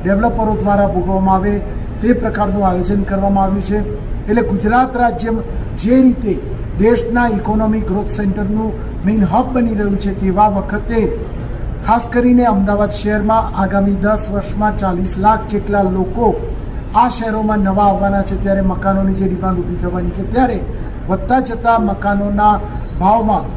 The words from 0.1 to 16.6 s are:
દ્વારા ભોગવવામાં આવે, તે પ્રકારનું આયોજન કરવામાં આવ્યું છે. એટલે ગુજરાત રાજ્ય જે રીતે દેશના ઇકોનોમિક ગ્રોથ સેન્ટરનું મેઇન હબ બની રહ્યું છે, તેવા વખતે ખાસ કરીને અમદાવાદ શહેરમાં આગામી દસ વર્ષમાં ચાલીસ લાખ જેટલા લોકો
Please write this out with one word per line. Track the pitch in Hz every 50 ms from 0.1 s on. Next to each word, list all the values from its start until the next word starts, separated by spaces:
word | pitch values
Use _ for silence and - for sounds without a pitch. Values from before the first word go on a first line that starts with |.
| 202 196 220 233 226 220 220 214 196 175
દ્વારા | 185 202 202 202 202 190 -
ભોગવવામાં | 180 170 175 190 190 190 190 190 190
આવે, | 185 208 202 208 185 - - - - - - -
તે | - 220 247 -
પ્રકારનું | - 220 - 196 208 196 185 202 202 185
આયોજન | 180 180 175 175 202 202 196 -
કરવામાં | 196 196 196 202 196 196 190 190
આવ્યું | 190 202 180 -
છે. | 196 214 202 - - - - - - - - -
એટલે | 208 240 208 -
ગુજરાત | 185 190 - 214 226 247 254 254 254 247
રાજ્ય | 240 233 - - - 226 226 226 - - - - - - - -
જે | - 208 247 262 262
રીતે | 262 240 - - 208 180 135 - - - - - - - -
દેશના | 196 226 240 - - - 226 240 240 233 214 196
ઇકોનોમિક | 185 202 214 214 220 214 214 220 202 -
ગ્રોથ | 185 208 208 - - -
સેન્ટરનું | 208 196 185 208 208 190 208 220 220 220 202 - - - - - -
મેઇન | 185 214 220 202 170
હબ | 165 226 254 262 254
બની | 254 240 226 220 202
રહ્યું | 208 202 202 190 -
છે, | 196 185 -
તેવા | 196 190 180 190 208 214 196 196
વખતે | 185 - 196 214 - - 233 226 208 170 - - - - - - - - - - - - - - -
ખાસ | - 214 240 233 - -
કરીને | 247 240 247 247 240 240 240 214
અમદાવાદ | 196 196 196 208 202 208 202 - -
શહેરમાં | - 208 208 214 196 214 220 226 220 214 - -
આગામી | 196 190 196 202 196 202 202 190 -
દસ | 208 214 208 - - 196
વર્ષમાં | 202 196 - - 202 214 208 196 -
ચાલીસ | 196 190 180 175 190 190 - - 190
લાખ | 214 220 214 220 -
જેટલા | 208 202 - - 202 202 196 190 185 185
લોકો | 185 - - 226 240 214 - - - - - -